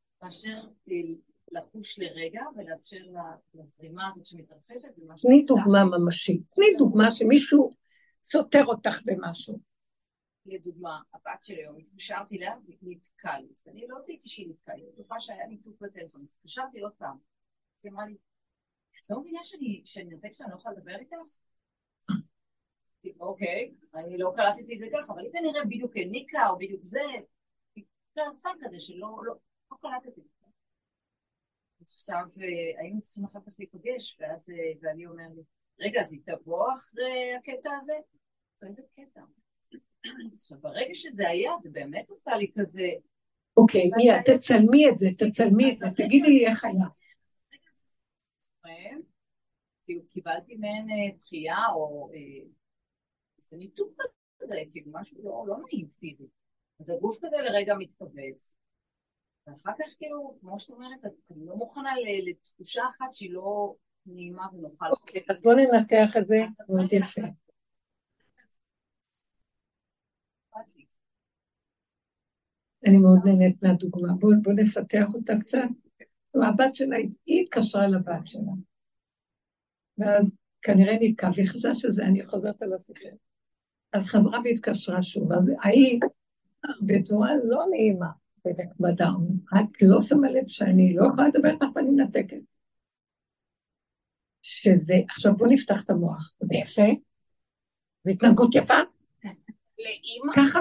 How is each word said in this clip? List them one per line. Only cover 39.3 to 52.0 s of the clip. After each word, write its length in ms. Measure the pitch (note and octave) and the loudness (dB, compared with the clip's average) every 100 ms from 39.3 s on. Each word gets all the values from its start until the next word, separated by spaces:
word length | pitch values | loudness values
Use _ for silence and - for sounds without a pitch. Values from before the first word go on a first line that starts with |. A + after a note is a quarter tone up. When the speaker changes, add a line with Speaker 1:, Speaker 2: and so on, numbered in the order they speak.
| _ _ _ _ - _ _ - - A3+ - | _ _ _ _ -20 _ _ -20 -18 -20 -20
Speaker 1:
עכשיו, 220 | - - | -20 -18
ברגע 340 | G3+ - - | -14 -10 -10
שזה 340 | E4+ D#4+ G#3+ F3 | -10 -14 -8 -6
היה, 240 | F3 A#3+ E4+ | -4 -4 -6
זה 80 | E3 | -10
באמת 400 | D#3 C#3+ D3 - | -14 -12 -12 -14
עשה 260 | G4+ - A3 | -16 -6 -6
לי 160 | G3+ G#3 | -4 -6
כזה 300 | F#3+ F3+ F3+ D#3+ - _ _ _ _ - | -8 -6 -8 -8 -14 _ _ _ _ 6
Speaker 2:
אוקיי, 320 | A#3 G3+ F3+ | 8 6 2
Speaker 1:
אבל 60 | G3 | 4
Speaker 2:
מיה, 180 | A#3+ | 4
Speaker 1:
שאני 240 | G#3 - B3+ | 6 4 4
Speaker 2:
תצלמי 500 | - A#3 G#3+ C#4 D4 | 4 4 8 8 6
את 100 | G3+ | 4
זה, 80 | F#3+ F#3 | 0 0
תצלמי 520 | G#3 - G3 G#3 C4 | -2 0 4 4 4
את 40 | |
Speaker 1:
אז 40 | A#3 | 2
Speaker 2:
זה, 80 | F#3+ | -4
Speaker 1:
רגע, 180 | - | -4
Speaker 2:
תגידי 240 | - C#4 D4+ | 2 4 8
לי 180 | C4+ A3+ | 6 6
איך 180 | A3 | 0
היה. 220 | - F#3 F#3 - _ _ _ _ _ | -2 -2 -4 -6 _ _ _ _ _
Speaker 1:
רגע, 160 | _ _ _ _ _ _ _ _ _ | _ _ _ _ _ _ _ _ _
זה 120 | _ _ E3 E3 G3 C#4+ F4 _ _ _ _ _ _ _ | _ _ -20 -20 -18 -18 -20 _ _ _ _ _ _ _
כאילו, 220 | - F3 - | -14 -14 -14
קיבלתי 500 | F#3 - - - A3+ | -12 -8 -8 -10 -12
מעין, 340 | G#3 G#3+ A3 | -10 -10 -8
אה, 260 | G#3+ G3+ G3 | -6 -6 -8
דחייה, 480 | _ E3 D#3 E3+ - | _ -12 -8 -4 -4
או, 360 | D#3+ D3+ D3 | -4 -8 -10